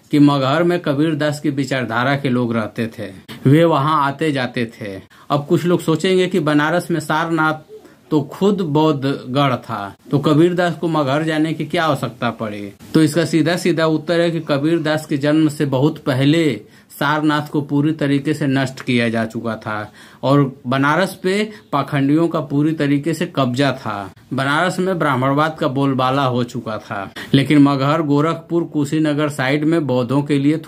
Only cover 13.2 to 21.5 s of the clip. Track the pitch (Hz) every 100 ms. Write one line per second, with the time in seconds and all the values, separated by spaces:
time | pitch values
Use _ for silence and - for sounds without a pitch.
13.2 | 160 160 151 175 180 160 160 156 151 170
14.2 | 170 165 147 143 151 170 151 156 156 147
15.2 | 143 156 156 147 147 131 151 156 - 127
16.2 | 139 165 156 110 - - _ - 143 151
17.2 | 151 147 147 156 143 143 151 151 143 139
18.2 | 151 151 143 135 131 - - 120 117 113
19.2 | 110 117 117 110 110 107 104 - - -
20.2 | 127 143 131 - 123 135 143 160 151 175
21.2 | 180 196 220